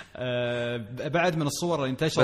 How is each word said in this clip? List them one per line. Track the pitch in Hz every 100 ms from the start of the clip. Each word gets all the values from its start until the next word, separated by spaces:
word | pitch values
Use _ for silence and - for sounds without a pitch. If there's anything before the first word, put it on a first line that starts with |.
| - -
آه، | 123 123 120 120 120 120
ب-، | 107 123 123
بعد | 165 180 160
من | 143
الصور | - 175 156
اللي | 131
انتشرت | 127 156 165